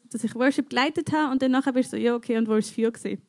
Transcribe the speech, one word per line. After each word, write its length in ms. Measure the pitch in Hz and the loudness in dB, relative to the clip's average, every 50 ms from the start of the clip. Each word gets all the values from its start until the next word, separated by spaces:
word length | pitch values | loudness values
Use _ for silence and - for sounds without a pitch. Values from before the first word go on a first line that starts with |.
| _ - | _ -12
dass 140 | - 226 - | -8 -6 -6
ich 120 | 220 - | -6 -2
Worship 340 | 226 254 285 269 - - - | 0 2 2 2 2 -2 -2
geleitet 420 | 240 240 262 311 302 349 311 - | 0 0 0 0 0 -2 -4 -2
habe 200 | - 311 302 277 | 0 0 0 0
und 100 | 262 262 | 0 0
dann 100 | 262 262 | 2 2
nachher 220 | 254 262 269 277 247 | 2 2 2 2 2
bist 180 | 254 247 - | 0 0 0
du 60 | - 220 | -2 -2
so, 40 | |
"Ja, 140 | 220 240 240 | 0 0 0
okay, 220 | 240 233 - 233 226 | -2 -2 -2 0 0
und 100 | 226 220 | 0 2
wo 40 | |
war 80 | 220 214 | 2 2
das 100 | 214 214 | 0 0
Feuer 220 | - - 220 226 | -2 -2 0 0
gewesen?" 300 | 233 - - 196 190 - - | -2 -2 -6 -8 -8 -8 -10